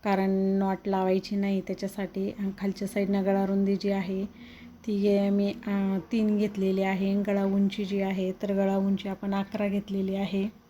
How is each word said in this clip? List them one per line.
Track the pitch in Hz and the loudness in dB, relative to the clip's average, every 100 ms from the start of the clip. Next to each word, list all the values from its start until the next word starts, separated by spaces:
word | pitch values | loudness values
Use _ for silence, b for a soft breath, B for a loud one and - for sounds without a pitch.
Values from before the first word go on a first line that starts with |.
कारण | 214 196 190 | 0 2 2
नॉट | 190 190 196 190 190 - | 2 2 2 0 -2 -2
लावायची | 190 185 190 196 202 | 0 2 2 0 -2
नाही | 202 196 | 0 0
त्याच्यासाठी. | 185 185 196 196 190 - 196 - | -2 -6 -6 -6 -8 -4 -6 -4
अन | 196 196 | -6 -4
खालच्या | 196 190 196 | -4 -4 -4
साईडनं | 202 196 202 | -2 0 2
गळारुंदी | 196 196 196 196 196 196 | 2 2 2 2 2 2
जी | 196 | 0
आहे | 196 185 190 202 B B B B - - | -2 -2 -4 -6 B B B B -14 -4
ती, | 202 202 202 | 0 4 4
अ, | 202 | 4
मी, | 202 202 - - | 2 2 -2 -4
अ, | 202 196 190 - | 0 0 0 -2
तीन | 233 214 208 | 0 2 2
घेतलेली | 208 202 190 190 | 0 0 0 2
आहे. | 190 190 196 196 | 0 2 0 0
गळा | 202 196 | 2 2
उंची | 196 196 202 202 196 | 2 4 2 0 -2
जी | 196 | 0
आहे, | 190 190 185 | 0 0 -2
तर | 185 202 | -2 -2
गळा | 196 196 196 | 2 2 2
उंची | 196 196 202 | 2 0 -2
आपण | 190 202 | -6 -4
अकरा | 196 196 214 208 | -2 -2 -2 -2
घेतलेली | 202 202 196 190 190 | -2 -2 -2 -2 -2
आहे. | 196 196 202 - - | -2 -2 -2 -6 -20